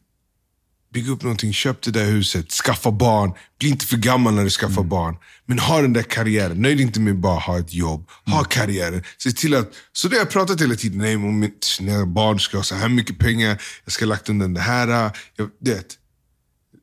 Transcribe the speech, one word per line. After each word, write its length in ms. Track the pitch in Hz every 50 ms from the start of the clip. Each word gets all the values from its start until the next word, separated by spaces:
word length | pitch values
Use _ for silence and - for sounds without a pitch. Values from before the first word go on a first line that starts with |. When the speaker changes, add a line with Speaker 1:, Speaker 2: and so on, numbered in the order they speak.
| _ _ _ _ _ _ _ _ _ _ _ _ _ _ _ _ _ _ -
Speaker 1:
Bygga 180 | 120 117 131
upp 100 | 135 117 -
någonting, 300 | 123 113 101 117 107 98
köp 280 | - - 104 98 -
det 100 | - 120
där 140 | 107 110 107
huset, 460 | 104 107 104 95 - - 90 80 -
skaffa 400 | - - - - 113 - - 120
barn. 420 | 107 104 123 117 110 104 101 92 87 - - _ _ -
Bli 100 | 135 147
inte 160 | 139 139 -
för 120 | - 127
gammal 360 | 117 104 127 127 127 123 113 107
när 100 | 104 101
du 60 | 98
skaffar 280 | - - 107 - 95 104
Speaker 2:
Mm. 80 | 95 85
Speaker 1:
barn. 280 | 98 90 85 82 85 - - - - _ _
Men 140 | - 123 117
ha 220 | - 143 165 156
den 120 | 143 127 117
där 100 | 117 110
karriären. 580 | - - 117 113 110 107 107 98 87 85 90
Nöj 140 | 117 139 151
dig 80 | 139 135
inte 140 | 120 104 110
med 160 | 110 104 98 92
bara 200 | 87 95 90 -
ha 200 | - 95 87 87
ett 140 | 82 80 82
jobb. 360 | 87 87 80 78 78 82 - - - _
Ha 80 | - -
Speaker 2:
Mm. 120 | 156 131 -
Speaker 1:
karriären. 540 | - 127 107 101 98 92 87 85 87 90 90 - -
Se 140 | - - 131
till 220 | 117 - - 156 143
att... 180 | 127 107 - - - - _ -
Så 140 | - -
det 80 | 185 262
har 40 | 233
jag 80 | 202 -
pratat 300 | - 196 190 180 196 160
hela 140 | 160 127 113
tiden. 220 | 104 113 107 92
Nej, 200 | 98 104 110 110
men 220 | 107 101 104 107 107
mitt, 380 | 107 104 - _ - - - -
när 100 | 95 98 104
jag 60 | 101
har 60 | 98
barn 340 | 90 87 107 107 107 107 98
ska 160 | - - -
jag 40 | 98
ha 40 | 98
så 120 | - 92
här 140 | 98 104 113
mycket 280 | 123 123 107 - 92 -
pengar. 420 | 127 120 113 113 113 107 104 101 - - - - _
Jag 80 | -
ska 140 | - - 117
ha 40 | 107
lagt 200 | 107 98 - -
undan 240 | 107 101 98 92 90
det 80 | 85
här. 500 | 90 113 123 123 123 117 117 117 110 107 101 - - - _
Jag, 140 | - 107 101 - _
det. 380 | - 131 110 92 90 - - - _ _ _ _ _ _ _ _ _ _ _ _ _ _ _ _